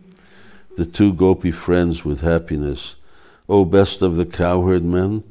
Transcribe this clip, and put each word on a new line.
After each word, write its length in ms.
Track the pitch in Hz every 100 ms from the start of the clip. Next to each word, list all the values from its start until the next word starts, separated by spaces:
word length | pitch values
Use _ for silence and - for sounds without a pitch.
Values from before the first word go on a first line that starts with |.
| - - - - - - - -
The 80 | 85
two 260 | - 104
gopi 400 | 85 95 92 87
friends 540 | 80 - 87 87 78 76
with 160 | 71
happiness. 760 | 82 85 - 76 73 69 - - - - - _ -
"O 160 | 101 87
best 360 | 98 98 -
of 140 | 92 82
the 100 | 85
cowherd 600 | - 87 90 92 90 85
men, 380 | 90 98 107 -